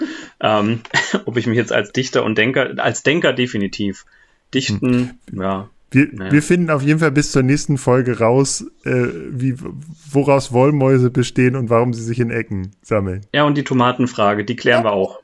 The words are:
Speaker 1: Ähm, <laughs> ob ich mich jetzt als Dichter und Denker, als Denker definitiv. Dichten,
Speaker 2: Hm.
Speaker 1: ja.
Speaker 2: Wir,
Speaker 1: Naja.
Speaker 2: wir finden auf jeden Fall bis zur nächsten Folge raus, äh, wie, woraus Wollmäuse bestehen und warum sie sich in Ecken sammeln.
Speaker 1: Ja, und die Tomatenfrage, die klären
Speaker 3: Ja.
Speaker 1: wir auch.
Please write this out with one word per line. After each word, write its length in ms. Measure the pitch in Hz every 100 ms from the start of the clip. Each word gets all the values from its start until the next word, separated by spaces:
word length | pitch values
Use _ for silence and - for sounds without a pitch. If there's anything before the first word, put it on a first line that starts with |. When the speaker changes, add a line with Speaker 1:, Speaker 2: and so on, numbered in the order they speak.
| 311 - - -
Speaker 1:
Ähm, 420 | - 107 104 117 - -
<laughs> 220 | - -
ob 140 | - 120
ich 80 | 117
mich 100 | 113
jetzt 160 | 104
als 180 | 117 104
Dichter 300 | 127 - 131
und 120 | - 110
Denker, 380 | 113 139 127 120
als 260 | 117 110
Denker 300 | 135 165 156
definitiv. 720 | 127 120 107 98 - 101 95 - _ _ _ _
Dichten, 680 | 135 131 101 127 123 123 - -
Speaker 2:
Hm. 100 | -
Speaker 1:
ja. 300 | 95 95 104 _ _
Speaker 2:
Wir, 180 | 131 143
Speaker 1:
Naja. 200 | 101 95
Speaker 2:
wir 100 | 147
finden 260 | 151 175 165
auf 140 | 147
jeden 160 | 139 156
Fall 120 | 160
bis 200 | 139 147
zur 100 | 139
nächsten 360 | 131 143 - 135
Folge 400 | - 127 127 117
raus, 480 | 113 131 135 - - _
äh, 60 | - 127 123 165 -
wie, 240 | 123 131 123 - 135 156 - 147
woraus 420 | 139 143 139 -
Wollmäuse 560 | 120 135 147 131 131 123
bestehen 480 | 127 123 - 127 135
und 140 | 110
warum 240 | 117 123
sie 80 | 110
sich 160 | 113 117
in 100 | 117
Ecken 420 | 120 110 98 95 -
sammeln. 420 | - 107 98 92 104
Speaker 1:
Ja, 120 | 143
und 120 | 147 143
die 80 |
Tomatenfrage, 800 | 135 131 123 123 123 - 104 104
die 120 | 101 -
klären 280 | 127 117
Speaker 3:
Ja. 60 | 220
Speaker 1:
wir 20 |
auch. 260 | 101 180 -